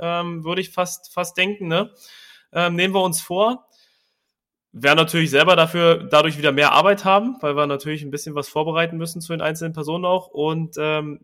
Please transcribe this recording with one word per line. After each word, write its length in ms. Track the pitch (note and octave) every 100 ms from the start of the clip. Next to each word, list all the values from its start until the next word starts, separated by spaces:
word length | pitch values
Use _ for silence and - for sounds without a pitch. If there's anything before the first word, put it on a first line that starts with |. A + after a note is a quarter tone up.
ähm, 440 | E3+ E3+ F3 E3+
würde 160 | D#3 F#3
ich 80 | F#3
fast, 420 | - F3+ - -
fast 240 | - E3+ -
denken, 300 | F#3 G#3 F3
ne? 260 | E3 A3+ _ - - - _ _
Ähm, 240 | E3 F3 E3+
nehmen 180 | F#3
wir 80 | F#3+
uns 180 | F#3 E3
vor. 460 | - F3+ A3 B3+ _ _ _ _ _ _ _ _ _ _ _
Werden 280 | - C#3 D#3
natürlich 320 | D#3+ E3 D#3+
selber 260 | C#3 E3 E3+
dafür, 400 | E3 E3+ E3+ E3
dadurch 340 | - D3+ D#3 D3
wieder 140 | D3
mehr 200 | C3+ D3
Arbeit 320 | C#3 F#3 G3+
haben, 320 | F#3+ G3 A#3 B3+
weil 160 | D3+ C#3+
wir 100 | D3
natürlich 360 | C#3 D3+ D#3
ein 80 | D3
bisschen 220 | C#3+ D#3+ D3
was 120 | C#3+
vorbereiten 480 | D3+ D#3 D#3+ E3+ E3
müssen 240 | E3 E3+
zu 120 | E3
den 80 | E3
einzelnen 320 | D#3+ D#3+ E3
Personen 320 | D#3+ D3 E3+
auch. 240 | F3+ F#3 F3+
Und, 480 | C#3+ D3+ D#3+ D#3+ D#3
ähm, 420 | D3+ D#3 D3+ D3